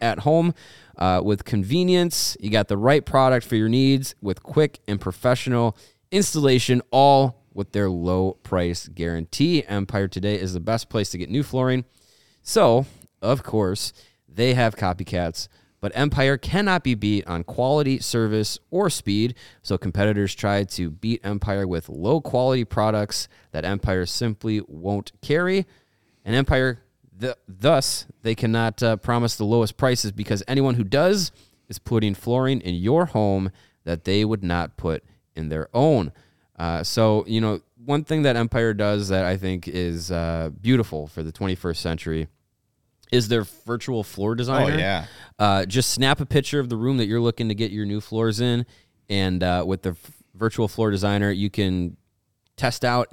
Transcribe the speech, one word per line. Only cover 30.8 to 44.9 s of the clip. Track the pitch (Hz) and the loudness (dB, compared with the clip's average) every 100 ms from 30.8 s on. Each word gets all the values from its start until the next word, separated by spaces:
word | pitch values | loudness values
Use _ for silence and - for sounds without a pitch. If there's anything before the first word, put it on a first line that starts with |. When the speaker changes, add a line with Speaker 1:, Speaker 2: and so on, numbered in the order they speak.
Speaker 1:
does | 98 135 180 202 165 _ _ _ - | 0 2 2 2 -2 _ _ _ -18
is | - | -16
putting | - 113 107 98 | -2 0 0 -2
flooring | 120 123 131 131 | -2 0 2 0
in | 90 87 | -2 -2
your | 98 160 175 | 2 2 2
home | 107 104 98 95 - _ _ | 0 2 2 -2 -6 _ _
that | 80 85 | -6 -6
they | 95 101 107 | 0 0 2
would | 110 | -2
not | 92 87 80 - | -2 -2 -4 -6
put | 80 78 _ _ _ 78 | -4 -4 _ _ _ -10
in | 78 | -6
their | 78 - | -6 -4
own. | 120 156 131 76 - _ _ _ - | 2 4 4 0 -8 _ _ _ -8
Uh, | 85 82 | -4 -4
so, | - - 110 107 98 | -2 2 4 2 0
you | 110 | 0
know, | 110 98 _ _ 120 | 0 -2 _ _ -2
one | 143 | -2
thing | 151 156 | 0 0
that | 143 117 | 2 2
Empire | 117 120 117 | 0 2 0
does | 104 104 104 101 | 2 0 0 0
that | 95 90 | 0 0
I | 95 | -2
think | 95 90 85 | -2 -6 -6
is, | 90 87 85 82 | -4 -4 -4 -4
uh, | 85 82 82 80 82 | -4 -2 -4 -6 -4
beautiful | 107 127 104 78 76 | 0 0 0 -6 -8
for | - | -8
the | 80 | -8
twenty-first | - 98 92 87 82 | -6 -4 -4 -4 -4
century | 87 80 - 80 78 _ _ _ _ _ _ _ - | -4 -4 -4 -4 -4 _ _ _ _ _ _ _ 0
is | 123 104 | 0 2
their | 117 98 - - | 0 -2 -10 -8
virtual | 117 - 117 | -8 -4 -4
floor | 101 - 101 117 | -4 -4 -4 -2
designer. | 123 131 139 | -2 0 0
Speaker 2:
Oh, | 151 | 0
yeah. | 92 | 0